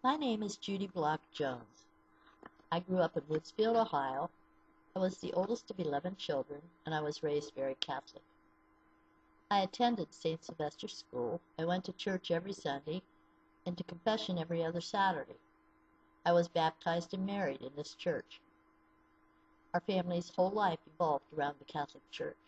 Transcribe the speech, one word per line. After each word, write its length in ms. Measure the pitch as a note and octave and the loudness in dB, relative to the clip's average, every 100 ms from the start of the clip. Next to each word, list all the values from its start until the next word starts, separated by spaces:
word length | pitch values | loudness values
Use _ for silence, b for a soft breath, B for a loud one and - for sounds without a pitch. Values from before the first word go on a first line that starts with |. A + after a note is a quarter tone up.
| B3 | 2
My 80 | D#4 | 2
name 260 | C#4 A3 | 0 0
is 140 | G#3+ - | -2 -6
Judy 320 | - G3 G3 | -6 -4 -4
Block 320 | F#3 D3+ D#3 - | 0 0 0 -4
Jones. 500 | - C#3+ B2 A#2 - - _ _ B B B - _ - | -4 -2 -4 -12 -20 -20 _ _ B B B -20 _ -2
I 80 | E3+ | -2
grew 200 | F3+ F#3 | 0 2
up 180 | E3+ - | 4 2
in 60 | |
Woodsfield, 520 | D3 D#3 - - A3 A3+ | -2 -4 -4 2 4 6
Ohio. 540 | A3 C#3+ C3+ C3+ E3+ - _ _ _ _ _ - | 4 2 0 0 -4 -6 _ _ _ _ _ 0
I 40 | |
was 180 | F#3 F#3 | 0 0
the 160 | - | -2
oldest 360 | - G3 A3+ - | 0 0 -2 -4
of 120 | G3 | -4
eleven 340 | D#3+ C#3+ F3+ G3 | 0 0 -2 -6
children, 460 | - C#3+ - C#3+ E3 _ - | -2 -2 -2 -8 -14 _ -4
and 100 | D#3 | -2
I 60 | |
was 220 | D3+ D3 | 0 -2
raised 280 | D3+ D3 D3 - | 0 0 -2 -4
very 180 | C3+ C3+ | -4 -2
Catholic. 420 | - C3+ - - _ _ _ _ _ _ _ _ _ _ _ _ _ | -4 -6 -8 -20 _ _ _ _ _ _ _ _ _ _ _ _ _
I 120 | G3+ | 2
attended 440 | F#3+ - A#3+ A#3 D#3 | 2 2 2 2 -4
Saint 320 | - E3 D#3+ - | -4 -4 -4 -8
Sylvester's 480 | E3+ D3+ - - | -4 -4 -4 -12
School. 480 | - - B2 A#2+ E3+ _ - | -12 -10 -4 -4 -4 _ -4
I 60 | E3 | 0
went 180 | F3+ | 0
to 80 | - | -2
church 400 | F#3 - F#3+ - | -6 -2 -2 0
every 220 | E3+ F#3 | -2 -2
Sunday 480 | G3 D3+ C#3 C#3+ F3 - _ _ _ _ _ - | -6 -4 -4 -4 -8 -8 _ _ _ _ _ -8
and 120 | F3 | -6
to 60 | |
confession 540 | - F3 - A3 - F3+ | -8 -2 0 0 0 -4
every 260 | E3 E3+ | -2 0
other 160 | E3 E3+ | 0 -2
Saturday. 560 | - G3+ G3 E3 C3+ - _ _ _ _ _ _ _ _ - | -4 2 2 2 -6 -14 _ _ _ _ _ _ _ _ 4
I 60 | |
was 160 | F3 E3+ | 6 6
baptized 680 | E3+ D#3+ - - E3+ E3+ | 2 2 2 0 0 -2
and 120 | F#3 F#3+ | -4 -2
married 340 | G3+ F3 - | 0 -2 -4
in 120 | - C#3+ | -8 -8
this 180 | D3+ | -10
church. 460 | - F3+ C#3+ - - _ _ _ _ _ _ _ _ _ _ _ _ _ | -4 -2 -2 -4 -20 _ _ _ _ _ _ _ _ _ _ _ _ _
Our 80 | F3 | -2
family's 500 | - F#3+ F3 F3 F3 | 2 0 2 -2 -2
whole 180 | - F#3 | 2 2
life 280 | G#3 G3+ D#3+ - D#3+ | 4 2 0 -8 -2
evolved 300 | E3 D3+ _ D#3 | 2 2 _ -2
around 180 | C#3+ C#3+ | -2 -2
the 60 | - | -8
Catholic 440 | D3+ C#3+ D3+ _ | -4 -4 -6 _
Church. 260 | - D#3 - | -8 -8 -8